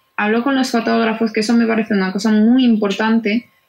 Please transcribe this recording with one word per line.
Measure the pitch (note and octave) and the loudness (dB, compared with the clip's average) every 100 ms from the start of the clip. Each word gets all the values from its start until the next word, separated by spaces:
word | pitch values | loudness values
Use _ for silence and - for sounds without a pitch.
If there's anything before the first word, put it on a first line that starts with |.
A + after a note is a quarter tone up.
| _ - | _ -6
hablo | G#3 A3+ | -2 -2
con | B3+ C4+ | 0 -2
los | C4 | -2
fotógrafos, | A#3 A3+ A3+ A3+ A3 A3+ | -2 -2 0 0 -2 -2
que | G#3+ | -2
eso | G#3+ | 0
me | A#3 A3+ | 2 2
parece | A3+ G#3+ | 0 0
una | G3+ F#3 | -2 -2
cosa | F#3+ A3 | -2 0
muy | G#3+ G#3+ B3+ | 2 4 4
importante, | B3 A3 G#3 F#3+ A3 A3+ A3 A3 - _ | 4 2 0 -2 0 0 0 -2 -6 _